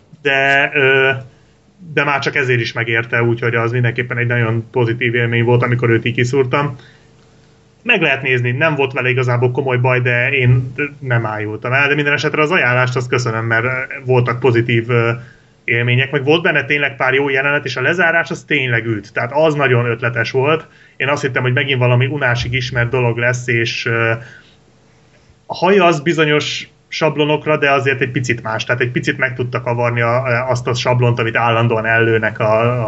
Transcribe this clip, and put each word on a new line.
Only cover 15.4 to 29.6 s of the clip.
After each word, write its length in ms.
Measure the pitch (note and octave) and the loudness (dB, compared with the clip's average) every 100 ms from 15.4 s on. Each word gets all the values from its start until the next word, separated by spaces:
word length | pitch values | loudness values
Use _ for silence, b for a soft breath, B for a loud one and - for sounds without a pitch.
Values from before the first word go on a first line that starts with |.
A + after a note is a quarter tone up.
| B B | B B
élmények, 460 | - A#2 A#2+ B2 C3 | -4 -2 0 0 0
meg 140 | C#3+ | -2
volt 180 | C3 E3 | 2 2
benne 220 | F3 D3+ | 2 0
tényleg 320 | C3 D3 C#3+ B2+ | 0 0 -2 -2
pár 180 | C3 | 0
jó 140 | C3 C#3+ | 0 0
jelenet, 360 | C3 C#3+ C#3+ | 0 0 0
és 120 | C#3+ B2+ | -2 -4
a 40 | |
lezárás 500 | C3 F3 E3+ E3 D#3+ | -2 0 2 2 -2
az 140 | D#3 - | -6 -4
tényleg 400 | D3+ C3 A#2 A2+ | -2 0 -2 -2
üt, 260 | G#2+ G2 | -6 -6
tehát 180 | - B2 | -6 -4
az 200 | C#3+ D#3+ | 0 2
nagyon 300 | D3 C3+ B2 A#2+ | 2 2 2 2
ötletes 400 | A2+ A#2+ A#2+ A2+ | -2 -2 -2 -2
volt. 360 | C3 C3+ D#3 - b b b | 0 0 0 -4 b b b
Én 120 | C3+ | -2
azt 140 | C#3+ | 0
hittem, 200 | C#3 B2+ | -2 -2
hogy 100 | B2+ | 0
megint 260 | B2+ C#3 C3 | 0 0 2
valami 280 | B2 B2 B2+ | 2 2 2
unásig 460 | D3 C3 A#2+ B2+ | 0 0 0 -2
ismert 380 | B2+ B2+ B2+ A#2 | -4 -2 -2 0
dolog 260 | B2+ A#2+ A2+ | 0 0 0
lesz, 300 | A#2+ B2 B2 | 0 -2 -2
és, 400 | A#2 A#2 - B2+ | -2 -2 -4 -2
ö, 240 | A2+ A#2 A2+ B B B B _ _ _ _ _ _ _ _ - | 0 0 -2 B B B B _ _ _ _ _ _ _ _ -14
a 80 | |
haj 240 | - F3 G3+ | -2 2 4
az 220 | F3 D#3+ | 4 2
bizonyos 680 | C#3+ D3+ D3 D3 C3+ - - _ - | 0 0 2 2 0 -8 -12 _ -12
sablonokra, 680 | - D#3 C#3+ D3+ D3 D3+ D3+ | -2 -2 0 0 0 0 2
de 140 | C#3+ | 2
azért 300 | C#3 B2+ C3 | 2 0 -2
egy 100 | C#3 | -2
picit 320 | D3 B2 A#2 | -4 -4 -4
más, 220 | A2 A2 | -4 -6
tehát 160 | - B2 | -2 -2
egy 100 | C3+ | -2
picit 280 | B2 B2 C#3+ | -2 -4 -2
meg 160 | C3 | -4
tudta 260 | B2 B2 C#3 | -4 -4 -4